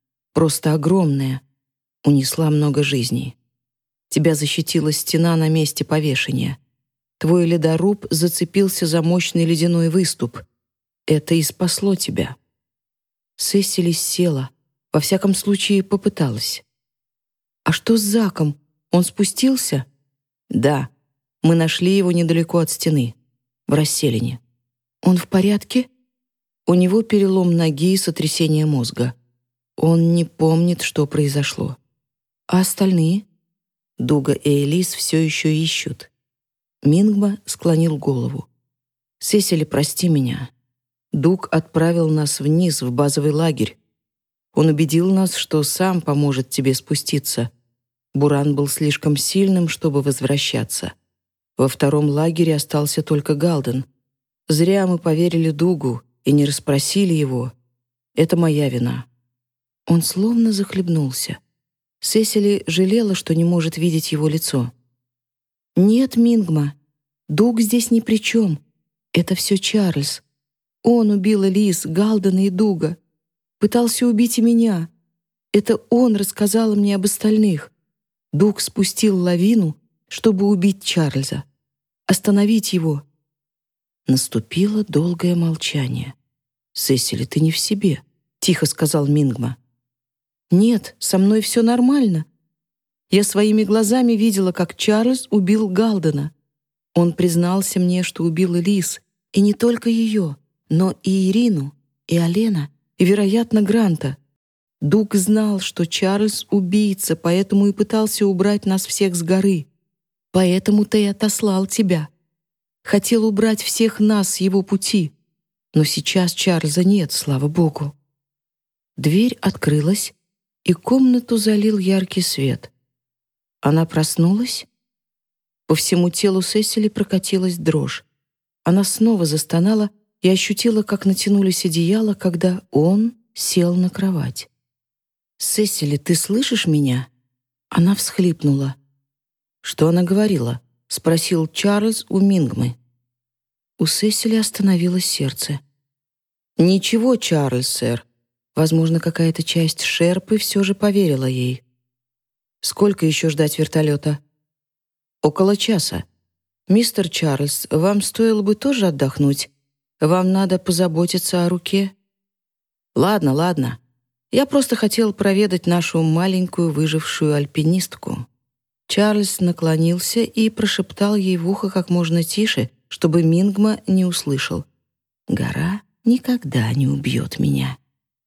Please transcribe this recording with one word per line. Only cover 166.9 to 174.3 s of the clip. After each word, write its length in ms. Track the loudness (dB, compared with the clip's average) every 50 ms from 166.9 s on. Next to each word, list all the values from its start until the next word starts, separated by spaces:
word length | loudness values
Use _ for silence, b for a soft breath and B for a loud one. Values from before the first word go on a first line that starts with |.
| -2 -4 -4 -6 -4 -2 0 0 0
альпинистку». 920 | 0 -2 -2 -4 -2 0 0 0 0 -2 -6 -10 -12 -10 -10 -10 -10 -10 -14 _ _ _ _ _ _ _ _ _ _ _
Чарльз 540 | -4 0 2 2 2 2 0 -2 -2 -2 -2
наклонился 800 | -2 -2 -2 0 -2 0 0 2 2 0 0 -2 -4 -4 -2 -2
и 280 | -2 -2 0 0 0 0
прошептал 680 | 0 -2 -2 -2 -2 -4 -6 -6 -4 -2 -2 0 0
ей 200 | 0 0 0 -2
в 120 | 0 0 -2
ухо 220 | -2 -2 -4 -4
как 200 | -4 -4 -2 0
можно 320 | 0 0 0 0 0 0
тише, 480 | 0 -2 -2 -2 -2 0 0 -2 -4 -6 -8 _ _ _
чтобы 340 | -4 -2 0 2 2 2
Мингма 580 | 4 4 4 2 2 2 2 2 2 2 0 -2 -2
не 180 | 0 0 2 2
услышал. 600 | 0 -2 -4 -4 -4